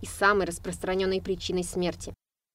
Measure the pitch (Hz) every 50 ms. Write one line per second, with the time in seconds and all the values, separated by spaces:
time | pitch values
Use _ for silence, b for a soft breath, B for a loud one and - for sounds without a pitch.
0 | - - - - 202 196 208 202 185 180 170 - - 185 175 - - 185 185 190
1 | 190 190 190 190 180 190 190 175 - - 180 180 175 - - 185 180 175 156 -
2 | - - - - _ _ _ _ _ _